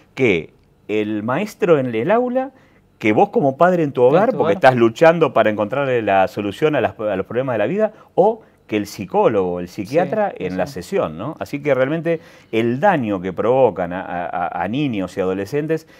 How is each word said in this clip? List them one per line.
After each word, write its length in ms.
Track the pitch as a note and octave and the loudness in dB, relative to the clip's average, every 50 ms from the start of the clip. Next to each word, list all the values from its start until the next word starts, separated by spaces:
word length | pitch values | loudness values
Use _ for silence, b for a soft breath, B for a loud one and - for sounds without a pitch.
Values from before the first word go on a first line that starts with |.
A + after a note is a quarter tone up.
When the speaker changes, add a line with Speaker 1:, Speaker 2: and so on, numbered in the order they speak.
| b b _ | b b _
Speaker 1:
que 360 | - B2 A#2 F2+ D#2+ D2+ - _ _ _ _ _ _ _ - | 0 2 2 2 0 -2 -6 _ _ _ _ _ _ _ -4
el 340 | G#2 G#2+ G#2+ G#2 G#2+ G#2 | -4 -2 -2 -2 -4 -4
maestro 560 | G#2 A#2 B2+ D#3+ G#3 G#3+ - - G#3+ F3 D#3+ C#3+ | -4 -4 -4 -4 -4 -6 -6 -4 2 4 4 4
en 160 | C3 B2+ A2+ | 4 0 -2
el 160 | A2 A#2 E3+ | -2 0 2
aula, 420 | G#3+ A#3+ B3 B3 A#3+ C4 C4 C#4 b b b b b b b _ _ _ | 0 0 0 0 -2 -4 -4 -6 b b b b b b b _ _ _
que 160 | A#2 A2 G#2+ | 0 2 4
vos 160 | B2 B2+ - | 4 2 2
como 260 | - - D3 C3+ B2+ | 2 0 0 0 2
padre 280 | - E3+ F3+ F#3 E3+ D#3+ | 2 2 2 4 2 0
en 80 | C#3+ | -2
tu 100 | B2 C3 | 2 4
Speaker 2:
En 60 | B2 B2 | 4 4
Speaker 1:
hogar, 240 | D3 F3+ G#3+ B3+ | 6 4 4 2
Speaker 2:
tu 60 | D#3+ C#3+ | 0 0
Speaker 1:
porque 160 | D3 E3 - | 0 0 0
Speaker 2:
hogar. 20 | |
Speaker 1:
estás 200 | F#3+ C#3 C3 B2+ | 4 4 4 6
luchando 560 | A#2+ A#2 A2+ A2+ - E3 D#3+ E3+ F3 D#3+ C3+ | 6 4 4 4 6 6 6 6 6 2 2
para 200 | - A#2 A2 A2 | 2 2 2 2
encontrarle 500 | G#2+ G#2 G#2 G#2 B2+ C#3 C#3+ C3+ B2+ A#2+ | 2 0 -2 -2 -2 -4 -2 0 -2 0
la 260 | A2 G2+ G2 G2 F#2+ F#2 | 0 2 4 4 4 2
solución 480 | - A2 G2+ G2+ F#2+ - D3+ D#3 D3+ | 0 -4 -6 -6 -4 -2 0 0 2
a 60 | C3+ | 0
las, 180 | G#2+ G2 - - | 0 -2 -2 -4
a 160 | A2 G#2+ G2 | -4 -4 -2
los 100 | F#2+ F#2+ - | -4 -4 -4
problemas 260 | G#2+ A#2+ C3+ F3 A#2+ | -4 -4 -4 -2 -2
de 40 | G#2+ | -2
la 80 | G#2 A#2 | -2 -2
vida, 260 | F3+ G#3 G#3+ G#3 G#3 B B B B | 0 -2 -2 -2 -4 B B B B
o 260 | - F3+ A3 A#3+ A3+ b b b b _ | 2 2 2 0 -2 b b b b _
que 120 | - A2 G#2+ | -4 -4 -2
el 100 | G2+ - | -2 -4
psicólogo, 720 | - - G2 F2 - G3+ G#3+ D#3+ A2+ G2+ F#2 F2+ F2 F2+ | -6 -10 -10 -4 0 2 2 2 2 2 0 0 -2 -4
el 80 | F2+ F2+ | -8 -8
psiquiatra 640 | - - G2 G2 C#3 E3 F3+ F3+ A3 G#3+ G#3 F#3+ - - | -10 -12 -10 -4 -2 -2 -2 0 -2 -2 -4 -4 -6 -8
Speaker 2:
Sí, 80 | - | -8
Speaker 1:
en 60 | F2+ | -6
Speaker 2:
sí. 60 | F#2 - | -4 -4
Speaker 1:
la 100 | F#3 C#3+ | -6 -6
sesión, 500 | C#3 - - - G3 F#3+ B2 E2 D#2 D#2+ | -6 -10 -10 -6 -4 -4 -4 -4 -6 -8
¿no? 180 | G#2+ D3 - - | -10 -10 -10 -10
Así 220 | G2+ - - C#3+ | -10 -10 -10 -6
que 120 | C#3+ D3 C3+ | -2 0 0
realmente 460 | B2+ C3 C3+ D#3 E3+ D3 E3+ E3 D#3+ B B B B B B | 0 0 0 -2 -4 -2 -4 -4 -4 B B B B B B
el 280 | - A2 A#2 A#2 B2 C3+ | -2 0 0 0 0 2
daño 400 | F#3 G#3 F#3 D3 A#2+ G#2+ G2+ F#2 | 2 2 2 2 0 -2 -4 -4
que 120 | F2 F#2 E2+ | -4 -6 -6
provocan 580 | - - A2 B2+ C3+ C3 A2+ F2 F#2 F2+ E2+ F2+ | -2 0 2 4 4 4 2 2 0 -4 -6 -6
a, 80 | F#2+ | -8
a, 240 | F2+ - F2+ F2 F2 | -8 -8 -8 -8 -8
a, 380 | - - F2 F2 D#2+ - F2 F2 | -6 -6 -6 -6 -4 -4 -4 -4
a 40 | F#2+ | -4
niños 460 | A2+ C#3+ D3+ C3+ A2+ G2 F#2 F2+ - G2+ | -2 -4 -4 -2 -2 -4 -6 -6 -4 -4
y 40 | |
adolescentes 640 | F#2 F#2 F#2 G2 G2 - C#3+ D3 D#3 D3+ D#3+ D#3 - b b b | -2 -2 -2 -4 -4 -4 -4 -6 -4 -2 -4 -6 -6 b b b